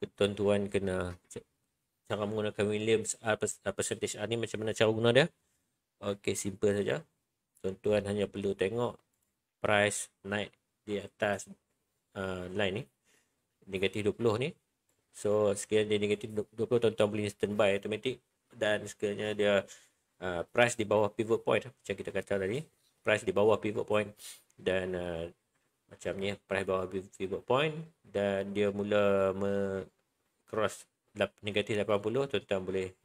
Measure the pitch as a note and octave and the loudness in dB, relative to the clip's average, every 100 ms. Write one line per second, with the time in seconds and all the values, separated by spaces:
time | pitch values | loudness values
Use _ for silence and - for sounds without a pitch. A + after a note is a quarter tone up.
0 | - - G2+ G2+ G2+ G2+ G2 G2+ F#2+ F#2 | -10 0 2 2 2 2 2 -2 -2 -2
1 | F2+ F2 _ - _ _ _ _ _ _ | -4 -8 _ -18 _ _ _ _ _ _
2 | - G#2 G#2 G#2+ G#2+ G2+ G#2 G#2+ A2 A2 | -6 -4 -2 -2 -4 0 0 0 2 2
3 | G#2 - A2+ G#2+ G#2+ - G2+ - - G#2+ | 0 -6 -2 0 -2 -4 -8 -4 -2 -2
4 | G#2 - G#2 A#2 A2 G#2 A2 G#2 A2 A2 | -4 -4 -4 -2 -4 -4 -4 2 4 4
5 | A#2 A#2+ E3 _ _ _ _ _ _ _ | 4 6 4 _ _ _ _ _ _ _
6 | G2+ G2+ - G2 G#2 G2 G#2 G2+ G2+ D3 | -6 -4 -4 -4 -4 0 0 2 0 -4
7 | - _ _ _ _ _ F#2+ F#2+ G#2 G#2 | -8 _ _ _ _ _ -8 -4 0 0
8 | G2 G#2 G2 G#2 G2 G2 G2 A#2 A#2+ - | 2 0 -2 -2 -4 0 0 0 -4 -4
9 | _ _ _ _ _ _ G#2 G#2 G#2 - | _ _ _ _ _ _ 2 4 2 0
10 | - _ G2 G#2 G2 _ _ _ - G2+ | -10 _ -6 -4 -4 _ _ _ -8 -6
11 | G2 - G#2 G2 - G2 _ _ _ _ | -6 -4 -2 -2 -6 -18 _ _ _ _
12 | _ G#2 F#2+ F#2 F2+ F#2+ G2 G2+ C#3+ _ | _ -8 -6 -6 -6 -2 -2 -2 -8 _
13 | _ _ _ _ _ _ - F#2+ G2 G#2+ | _ _ _ _ _ _ -10 -2 -2 0
14 | G2+ - A#2 G#2+ C#3+ - _ _ _ _ | -2 0 0 0 -4 -8 _ _ _ _
15 | _ - G#2 G#2+ G#2 G2+ - G#2+ G#2 G#2+ | _ -6 0 2 4 0 0 0 2 0
16 | G#2 G#2 A2 G#2 G2+ A2+ A2 A#2+ A2 A2 | 0 -2 -2 -8 -8 -6 0 2 2 2
17 | G#2 G#2+ G#2 - G2+ G#2 G#2 G2 G#2 G#2+ | 0 2 -4 -2 -4 2 2 2 -2 -4
18 | C3 - _ _ _ A#2 G#2+ G#2 G2+ - | -4 -6 _ _ _ -4 0 0 -4 -4
19 | G#2 G#2 G#2+ G#2 G#2 G2 - - _ _ | -4 -2 -4 0 4 2 0 -14 _ _
20 | _ - F2+ F2 - A#2 A#2+ - G#2 G#2+ | _ -10 -6 -4 -2 4 4 2 2 2
21 | G#2 - A2 A2+ - A2+ A#2+ - - G2 | 2 0 0 0 2 0 -2 -18 -8 -6
22 | G2 G2 - G2+ F#2+ B2+ D#3+ _ _ _ | -4 -6 -2 -2 -2 -4 -8 _ _ _
23 | - G#2+ - F#2+ G#2+ G2+ G#2+ G#2+ - G#2+ | 0 0 2 2 4 4 2 -4 0 0
24 | G#2 - - - _ _ F#2+ F#2 F#2 F2+ | 0 -8 -18 -20 _ _ -2 0 0 -4
25 | F2 E2 E2+ - _ _ _ _ _ - | -4 -6 -8 -12 _ _ _ _ _ -10
26 | F#2 F#2 G2 G2 - F#2+ F#2+ F#2+ F#2 G2 | -8 -4 -4 -6 -4 -2 0 -2 -2 -6
27 | G2 - F#2+ F#2 - B2+ D#3 E3 D#3+ _ | -10 -10 -6 -6 0 2 2 -4 -12 _
28 | - G2+ G2+ G2 G2 G2+ G#2 G2+ G#2 G#2 | -8 -2 0 0 -2 0 0 0 0 2
29 | G2+ G2 F#2+ F#2+ G2+ G2+ G2 F#2+ F#2 _ | 4 4 2 0 -2 -2 -2 -4 -8 _
30 | _ _ _ _ - G#2+ G#2 - - _ | _ _ _ _ -8 -2 -2 -2 -20 _
31 | _ G#2 G2 _ G#2 G2+ G2+ G#2 G2+ G#2 | _ -2 -2 _ -2 -2 0 0 2 2
32 | G#2+ B2 C#3 G2+ - G2 F#2 F#2+ F#2 - | 2 -2 0 -2 0 -4 -2 -4 -4 -8